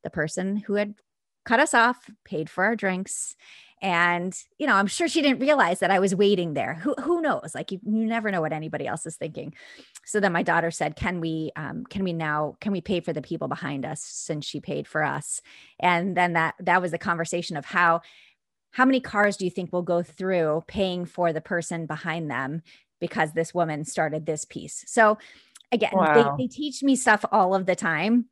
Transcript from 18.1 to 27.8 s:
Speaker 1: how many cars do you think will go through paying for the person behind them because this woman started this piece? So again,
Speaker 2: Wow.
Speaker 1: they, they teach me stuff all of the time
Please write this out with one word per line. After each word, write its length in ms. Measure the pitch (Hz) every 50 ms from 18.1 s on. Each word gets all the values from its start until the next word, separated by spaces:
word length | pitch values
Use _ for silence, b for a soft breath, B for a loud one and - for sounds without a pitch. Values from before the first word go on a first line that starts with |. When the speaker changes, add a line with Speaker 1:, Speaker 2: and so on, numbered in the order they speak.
| b b b b b b _ _ _ _ _ _
Speaker 1:
how 120 | - - 254
many 140 | 262 269 254
cars 380 | 254 - - 208 208 208 196
do 80 | - 196
you 60 | 180
think 200 | - - 180 165
will 100 | - 180
go 200 | 175 160 175 175 170
through 600 | - - - 185 190 185 175 165 156 151 165 160
paying 380 | - - 202 196 185 180 180 180
for 260 | 165 _ - 175 170
the 100 | 156 156
person 440 | 156 - 190 170 165 - 175 165 165
behind 440 | 143 156 147 - 170 160 170 165 147
them 340 | 131 123 135 131 151 165 b b b b b b _ _
because 320 | 175 170 - - 160 156
this 220 | 156 165 165 - -
woman 320 | 175 170 160 151 147 151
started 400 | - - - 160 151 147 156 156
this 180 | 151 156 156 -
piece? 380 | _ - - - 147 - - -
So 300 | - - 240 226 214 214 214 B B B B B B B B B _
again, 200 | - 226 208 - -
Speaker 2:
Wow. 420 | 190 175 156 151 - 147 143 143
Speaker 1:
they, 60 | 147 262
they 40 |
teach 360 | 254 - - 302 302 262 - 269
me 120 | 277 269
stuff 260 | 247 - 247 214 208 - -
all 240 | - 214 190 180 190
of 100 | 190 190
the 100 | 185 180
time 500 | -